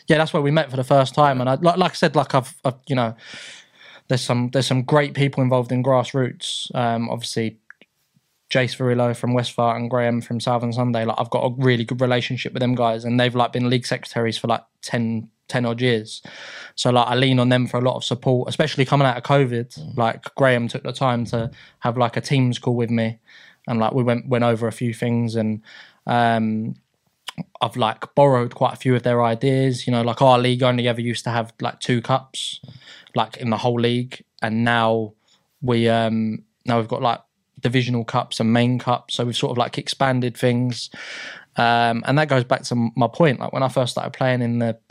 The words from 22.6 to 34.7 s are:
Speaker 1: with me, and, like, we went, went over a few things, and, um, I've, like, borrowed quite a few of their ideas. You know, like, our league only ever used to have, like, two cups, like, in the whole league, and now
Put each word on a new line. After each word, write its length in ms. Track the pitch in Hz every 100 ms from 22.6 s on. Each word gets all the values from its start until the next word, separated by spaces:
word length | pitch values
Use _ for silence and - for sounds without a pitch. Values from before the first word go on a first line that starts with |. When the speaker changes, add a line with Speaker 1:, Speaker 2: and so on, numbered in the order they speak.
| - 120
Speaker 1:
with 160 | 117
me, 260 | 117 113 113 _ - - _ -
and, 120 | 117
like, 140 | 110
we 80 | 135
went, 260 | 120 120 135
went 160 | 123
over 240 | 120 113 117
a 40 |
few 240 | 107 123 113
things, 400 | 123 117 117 113
and, 260 | 110 107 - - - _ -
um, 680 | 120 117 113 110 110 113 - _ _ _ _ - - - -
I've, 160 | 120 127
like, 380 | 110 113 - -
borrowed 400 | 143 127 120 -
quite 180 | 123
a 40 | 127
few 180 | 131 123
of 80 |
their 200 | 123 120
ideas. 640 | 117 117 139 131 135 127 -
You 60 |
know, 100 | 123
like, 220 | 117 113
our 160 | 135 123
league 240 | 123 123
only 240 | 127 123 120
ever 140 | 117
used 220 | 120 117 -
to 40 |
have, 240 | 117 113 -
like, 180 | 120 -
two 220 | - 123
cups, 600 | - 131 131 - - - - - - - -
like, 240 | 120 110 -
in 140 | 123
the 60 | 107
whole 220 | 123 120
league, 440 | 120 123 127 - - -
and 220 | 110 110
now 500 | 120